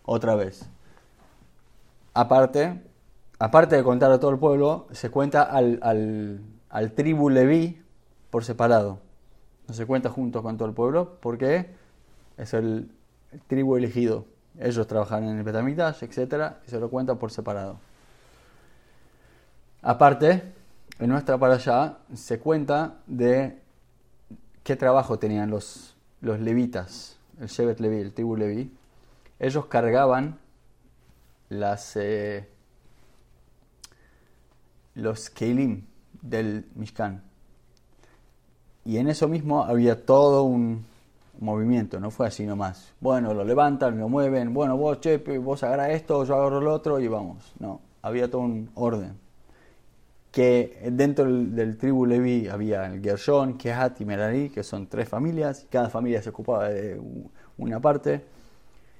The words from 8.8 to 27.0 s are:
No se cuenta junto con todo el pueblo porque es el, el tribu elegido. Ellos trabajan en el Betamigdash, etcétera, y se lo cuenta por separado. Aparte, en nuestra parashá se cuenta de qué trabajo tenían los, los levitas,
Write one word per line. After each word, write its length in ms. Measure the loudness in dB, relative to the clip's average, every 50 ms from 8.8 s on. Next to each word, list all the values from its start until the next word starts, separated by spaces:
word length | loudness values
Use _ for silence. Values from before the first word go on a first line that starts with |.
| 4 2 -2 -8 -12 -20 -20 -20 _ -20 -20 -20 -20 -20 _ _ -18
No 80 | -14 -10
se 100 | -8 -4
cuenta 260 | -2 0 0 0 -2
junto 340 | -4 -4 -4 -4 -4 -6 -6
con 120 | -6 -6
todo 120 | -6 -6 -6
el 60 | -2
pueblo 420 | -2 0 0 0 0 -2 -4 -8 -10
porque 560 | -8 -8 -4 -2 0 0 0 0 -2 -6 -12 -20 -20 _ _ _ _ _ -20 -20 -20 -20 -18
es 180 | -16 -10 -6 -4
el, 340 | -2 -2 -2 -4 -4 -6 -10 -16 _ _ _ _ _ _ _ -20
el 80 | -20
tribu 340 | -8 -4 -2 0 2 2 2
elegido. 520 | 2 0 0 0 0 0 0 0 -2 -6 -10 _ _ _ _ -14 -6
Ellos 260 | -4 -4 -2 -2 -2
trabajan 380 | -2 -2 -2 -2 -2 -2 -4 -4
en 140 | -4 -6 -6
el 40 | -6
Betamigdash, 600 | -4 -4 -2 -2 -2 -2 -2 -2 -2 -2 -6 -10
etcétera, 560 | -10 -6 -6 -4 -2 -2 -4 -4 -6 -8 -12 -14
y 60 | -10
se 80 | -8 -6
lo 100 | -6 -4
cuenta 280 | -4 -4 -2 -2 -2
por 160 | -4 -6 -8 -8
separado. 480 | -8 -8 -8 -8 -8 -8 -10 -12 -16 -20 -20 -20 _ _ _ -20 _ _ _ -20 -20 _ _ -20 -20 -20 -20 -20 -20 _ _ _ -20 -20 _ _ _ _ _ _ _ _ _ _ -20 -20 _ -20 -4 -2
Aparte, 680 | -2 4 8 8 8 8 6 6 4 4 4 0 -6 -14 -20 -20 -20 -20 -20 -20 -20 -10 -4
en 120 | -2 0
nuestra 260 | 0 0 0 0 0
parashá 640 | 4 4 4 4 4 4 2 2 2 2 0 -2 -8 -18 -20 -18
se 240 | -16 -8 -6 -6 -2
cuenta 600 | 0 0 0 0 0 0 0 0 -2 -4 -8 -14 -14
de 540 | -10 -4 0 2 4 4 4 2 -2 -6 -12 -20 _ _ _ _ _ _ _ _ _ _ _ _ -20 -20 -20 -20 -20 -20 -10 -6
qué 140 | -4 -2
trabajo 420 | 2 2 4 4 4 2 0 -2 -2
tenían 320 | -2 -2 -2 -2 -2 -2
los, 440 | -4 -6 -6 -10 -16 -20 -20 -20 -20 _ _ _ _ _ -6
los 180 | -6 -4 -4
levitas, 800 | -2 0 0 0 0 0 -4 -6 -10 -10 -14 -18